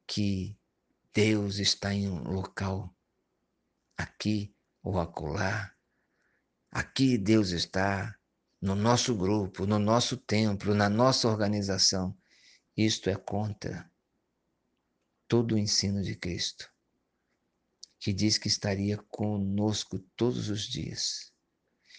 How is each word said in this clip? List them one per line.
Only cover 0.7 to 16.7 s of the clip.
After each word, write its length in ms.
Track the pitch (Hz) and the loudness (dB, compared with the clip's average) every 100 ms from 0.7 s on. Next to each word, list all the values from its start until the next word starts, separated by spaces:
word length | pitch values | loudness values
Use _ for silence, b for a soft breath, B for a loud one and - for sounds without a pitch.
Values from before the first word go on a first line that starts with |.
| _ _ _ _ | _ _ _ _
Deus 440 | 107 110 107 101 98 | 2 4 4 0 -2
está 360 | 98 - 101 | 0 0 -2
em 160 | 101 98 | -2 -2
um 140 | 85 | -4
local, 720 | 58 95 - - 98 95 92 - _ _ _ _ _ _ _ _ _ - | -4 -4 -4 -6 -4 -4 -8 -14 _ _ _ _ _ _ _ _ _ -10
aqui 560 | - - 107 107 101 _ _ _ | -10 -4 -2 -2 -4 _ _ _
ou 160 | - 95 | -4 -2
acolá, 760 | 85 - 76 101 95 107 98 _ _ _ _ _ _ _ _ _ _ | -2 -4 -4 -2 -2 -2 -6 _ _ _ _ _ _ _ _ _ _
aqui 480 | 117 - - 135 120 | -6 -4 2 4 4
Deus 320 | 95 110 95 | 4 4 4
está, 680 | 85 - 95 98 98 107 - _ _ _ _ | 0 -2 0 0 0 -4 -10 _ _ _ _
no 140 | 101 98 | -2 0
nosso 400 | 113 120 - 110 | 4 4 2 0
grupo, 500 | 92 107 92 - 98 | 0 0 -2 -4 0
no 140 | 104 | 2
nosso 380 | 104 117 - 123 | 4 2 2 -4
templo, 580 | - 107 110 101 98 104 | -2 0 2 0 0 2
na 140 | 101 | 4
nossa 380 | 107 131 - 120 | 4 4 4 2
organização, 880 | 107 104 104 101 92 - 95 92 - b b b b b - | 2 0 0 0 2 2 2 -2 -6 b b b b b 0
isto 320 | 107 - 92 | 0 0 -2
é 60 | 101 | -2
contra 760 | - 98 107 101 85 87 - _ _ _ _ _ _ _ _ _ _ _ _ _ - | -2 -4 -4 -6 -8 -10 -12 _ _ _ _ _ _ _ _ _ _ _ _ _ 0
todo 280 | 117 117 110 | 2 2 0
o 20 | |
ensino 460 | 107 - 98 101 | 0 0 0 -2
de 120 | 90 - | -4 -6
Cristo, 560 | 90 82 - - - | -6 -6 -6 -10 -18